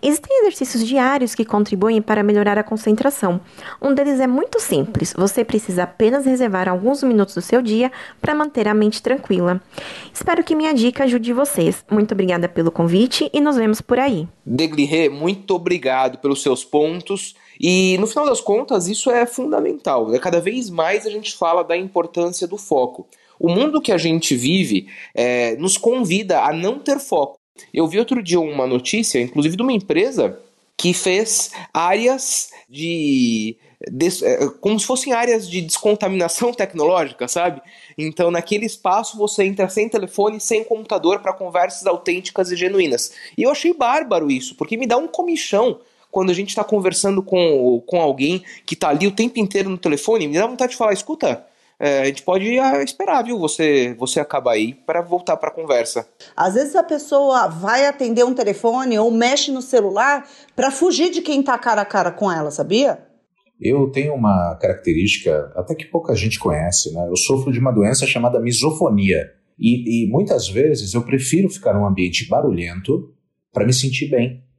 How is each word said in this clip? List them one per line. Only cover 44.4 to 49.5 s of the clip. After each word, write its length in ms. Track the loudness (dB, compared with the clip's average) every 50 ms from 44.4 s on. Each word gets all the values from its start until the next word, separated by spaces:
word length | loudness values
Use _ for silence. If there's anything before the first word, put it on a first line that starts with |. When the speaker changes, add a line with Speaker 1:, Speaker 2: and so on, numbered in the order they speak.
| -4 -10 -8
Speaker 2:
porque 220 | _ -6 -6 -4
me 80 | -4 0
dá 100 | 0 0
um 100 | 0 0
comichão 720 | -2 -4 -4 -2 -2 -2 -4 -4 0 2 2 2 2 0 -4 -12 _ _ _ _ _
quando 180 | -2 0 0 2
a 40 | 0
gente 200 | 0 -2 -6 -4
tá 80 | -4 -2
conversando 600 | 0 0 0 0 0 0 0 0 0 0 0 -2
com, 580 | 0 0 2 4 4 4 4 4 4 2 2 0
com 120 | -2 0 2
alguém 420 | 2 2 0 0 0 0 0 -2 -6 -12 -20 -18 _
que 100 | -12 -6
tá 140 | -2 0 0
ali 180 | 2 2 2
o 40 | 0
tempo 280 | 2 0 -2 -2 0 -2
inteiro 300 | -4 0